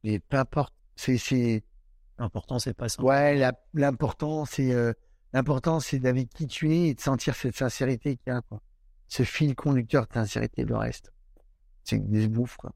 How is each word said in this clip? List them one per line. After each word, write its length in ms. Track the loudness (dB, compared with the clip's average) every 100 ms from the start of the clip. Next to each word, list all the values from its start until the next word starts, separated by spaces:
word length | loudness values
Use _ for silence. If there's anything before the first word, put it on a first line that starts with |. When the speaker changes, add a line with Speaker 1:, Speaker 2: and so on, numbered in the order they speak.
Speaker 1:
Mais 160 | -2 -4
peu 200 | 0 -2
importe, 340 | 0 -2 -4 _ _ -8
c'est, 220 | 0 0
c'est 440 | 2 0 2 0 -2 -20 _ -20 -20 -8
Speaker 2:
L'important, 400 | -6 -6 -6 -4
c'est 160 | -4
pas 140 | -6 -6
ça. 140 | 0
Speaker 1:
Ouais, 340 | 4 4 4 4
la, 160 | 2 0 _
l'important, 720 | 0 0 0 -4 -2 -4 -4 -4
c'est, 260 | -2 0
euh, 200 | 2 0 -2 _ _ _
l'important, 480 | -2 0 0 2 0
c'est 180 | 0 0
d'avec 320 | 2 2 -2
qui 160 | -6 -8
tu 260 | -2 2
es 160 | 4 2
et 60 |
de 60 | 0
sentir 340 | 0 0 0
cette 220 | -2 -4 -2
sincérité 600 | -4 0 -2 0 -2 -4
qu'il 160 | -4
y 40 | -6
a, 40 |
quoi. 220 | -6 -14 -16 _ _ -20 -12
Ce 140 | 0
fil 320 | 0 2 0
conducteur 520 | 2 2 2 2 0 0
de 80 |
sincérité, 500 | -2 -2 -2 -4 -2
le 120 | -2 -2
reste, 360 | -2 -6 -14 -20 _ -20 -20 _ _ -20
c'est 140 | -4 -2
des 300 | 0 2 2
bouffes, 280 | 0 -2 -6
quoi. 160 | -16